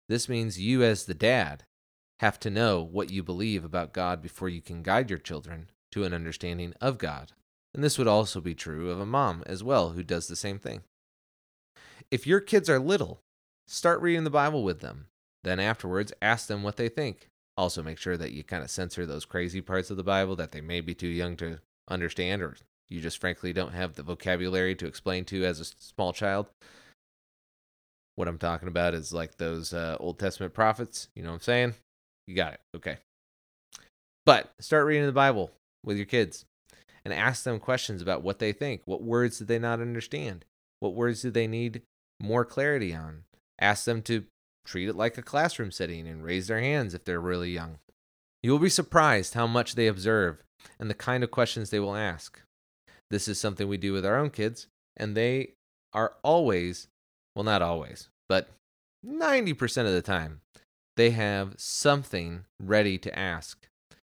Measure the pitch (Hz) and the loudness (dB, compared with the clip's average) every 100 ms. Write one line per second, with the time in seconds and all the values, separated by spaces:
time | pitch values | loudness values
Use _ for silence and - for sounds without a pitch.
0 | - 117 - 120 113 90 101 127 117 104 | -2 -2 0 -2 -2 -2 2 6 6 4
1 | - 80 110 127 85 71 - _ _ _ | 0 2 4 4 2 -4 -16 _ _ _
2 | _ - 110 - 110 101 117 92 82 90 | _ -2 0 0 -2 2 4 2 0 -4
3 | 85 95 85 90 110 101 80 90 80 - | -2 -4 -4 -2 -2 -2 -2 -4 -4 -2
4 | 90 90 82 - 95 87 - 85 82 104 | -2 -2 -6 -8 -6 -6 -8 -6 2 2
5 | 127 90 - 82 69 82 85 _ _ - | 2 -2 -6 -10 -10 -14 -14 _ _ -4
6 | 95 87 82 80 90 87 87 - 127 123 | -2 -2 -4 -6 -6 -4 -6 -4 -2 -2
7 | 82 71 69 _ _ _ _ - 147 - | -4 -6 -12 _ _ _ _ -2 0 2
8 | 117 104 107 98 85 80 - 78 87 87 | 6 6 4 -2 -6 -6 -6 -6 -4 -4
9 | 101 131 131 85 - 92 110 135 85 85 | -2 0 0 -2 -6 -6 2 2 2 0
10 | 85 85 - 85 101 98 - 110 - _ | -4 -4 -4 -6 -6 -8 -8 -10 -12 _
11 | _ _ _ _ _ _ _ _ - - | _ _ _ _ _ _ _ _ -20 -20
12 | - 123 135 190 196 214 165 135 139 196 | -6 -4 2 2 4 4 6 4 4 0
13 | 92 - _ _ _ _ - - 175 170 | 0 -8 _ _ _ _ -12 0 2 4
14 | 175 170 156 143 143 151 101 80 71 60 | 4 2 2 4 4 2 0 -2 -6 -12
15 | - _ _ _ 87 92 101 113 92 92 | -16 _ _ _ -2 2 2 0 -2 -2
16 | 104 - 107 113 - 104 101 104 117 135 | -2 0 0 2 0 -4 -4 -2 -2 -2
17 | 143 98 _ _ _ - 90 87 80 80 | -4 -6 _ _ _ -2 0 0 -6 -6
18 | - 87 80 67 76 92 69 - 90 - | -4 -4 -4 -8 -8 -6 -6 -6 -6 -4
19 | 87 73 - 90 87 95 - 95 90 95 | -6 -6 -6 -4 -4 -4 -4 -4 -2 -4
20 | 92 98 95 92 80 76 78 87 82 85 | 0 2 2 -2 -6 -8 -6 -6 -4 -6
21 | 87 85 87 85 82 80 - _ - 92 | -4 -2 -2 -4 -6 -8 -14 _ -8 -4
22 | 85 - 90 101 85 - _ _ _ 85 | -4 -2 -2 -2 -4 -10 _ _ _ -8
23 | 80 - 90 87 90 87 92 87 92 76 | -6 -4 -4 -4 -4 -2 -4 -4 -6 -6
24 | 73 90 95 90 90 92 92 92 85 - | -10 -6 -2 0 0 2 0 0 -6 -8
25 | - 92 90 98 92 80 82 - - - | -4 -4 -4 -2 0 -2 -6 -14 -12 -4
26 | 92 87 104 98 104 _ - - - _ | -2 0 0 0 -2 _ -20 -20 -20 _
27 | _ _ _ _ _ _ _ _ _ _ | _ _ _ _ _ _ _ _ _ _
28 | _ - 87 85 85 85 90 85 87 82 | _ -6 -6 -4 -4 -4 -4 0 0 0
29 | 73 85 82 - 82 82 80 85 82 80 | -4 -6 -8 -6 -4 -4 -6 -6 -4 -4
30 | 87 85 98 - 92 - 110 110 120 - | -6 -4 -4 -4 -4 2 2 2 -4 -10
31 | - - 85 85 - 120 123 113 _ _ | -12 -12 -10 -6 0 2 2 -2 _ _
32 | _ _ - 90 82 - _ 85 85 - | _ _ -4 0 0 -2 _ -12 -8 -10
33 | _ _ _ _ _ _ _ - _ _ | _ _ _ _ _ _ _ -20 _ _
34 | _ _ - 123 - - - 151 147 151 | _ _ 6 6 4 -10 0 4 4 4
35 | 143 135 139 113 85 - _ _ - 101 | 2 4 4 4 -2 -6 _ _ -4 -4
36 | 101 123 101 - - _ _ - _ _ | 2 2 2 -2 -20 _ _ -20 _ _
37 | - 85 113 123 - 113 - 127 - 101 | -6 0 0 0 -2 -4 0 -2 -2 -4
38 | 85 85 85 98 110 101 147 104 - 92 | -2 -2 -2 -2 -2 -2 -4 -6 -6 -6
39 | 113 117 120 - 107 117 117 117 117 117 | 0 2 2 0 -2 0 0 -2 -2 -6
40 | - 147 139 90 - _ _ _ 107 95 | -8 -8 -8 -10 -14 _ _ _ -4 2
41 | 120 113 127 117 113 110 120 117 - _ | 0 0 0 0 0 0 -4 -6 -12 _
42 | _ - 104 117 120 - 143 143 101 80 | _ -8 0 2 2 0 2 2 0 -4
43 | 80 78 - _ _ - 101 104 - 113 | -8 -14 -20 _ _ 2 4 4 2 -2
44 | 110 113 101 _ _ _ - 92 95 107 | 0 -2 -2 _ _ _ -10 -4 -2 0
45 | 113 117 120 143 165 - 107 - 87 85 | 0 -2 -4 0 0 0 -6 -4 -4 -4
46 | 82 80 80 90 92 110 127 147 113 87 | -10 -10 -2 -2 0 0 0 0 -2 -4
47 | - 87 87 90 87 87 82 78 _ _ | -4 -2 0 -2 -2 -4 -6 -12 _ _
48 | _ _ _ _ 117 143 180 - 170 175 | _ _ _ _ 2 4 4 2 2 4
49 | 151 110 92 117 117 117 117 117 113 98 | 6 4 2 0 2 2 0 2 2 4
50 | 95 110 90 78 _ _ - - 110 107 | 2 4 2 0 _ _ -20 -8 -6 -4
51 | - 127 123 - 117 - 101 107 101 101 | -2 0 0 2 0 0 -2 0 0 -2
52 | 104 85 - - _ _ _ _ _ - | -4 -6 -10 -20 _ _ _ _ _ -20
53 | - 104 101 101 110 92 101 98 98 98 | -6 -4 -2 -2 -2 -2 -2 -2 -2 0
54 | 92 117 147 - 107 120 - _ _ - | 2 2 0 0 -2 -4 -12 _ _ -8
55 | 107 104 117 131 131 _ _ _ _ 107 | -4 0 2 2 -2 _ _ _ _ -2
56 | 110 - - 170 147 92 87 90 - _ | -2 0 4 6 6 4 0 -4 -12 _
57 | _ _ _ - 107 104 85 85 65 62 | _ _ _ -4 2 4 4 0 -4 -12
58 | - _ - 95 - _ _ _ _ _ | -20 _ 0 0 0 _ _ _ _ _
59 | 214 302 320 269 208 143 120 - 113 92 | -10 -2 2 2 2 0 0 2 2 2
60 | 85 92 80 76 - - _ _ _ - | 2 -2 -4 -10 -18 -20 _ _ _ 6
61 | 117 113 107 101 98 101 - - 147 143 | 6 6 2 0 -2 -6 -6 0 4 4
62 | 131 95 85 87 92 - 95 107 104 92 | 2 -4 -4 -8 -12 -10 2 4 6 2
63 | - - 95 82 - - _ _ _ - | -4 -4 -4 -4 -8 -18 _ _ _ -20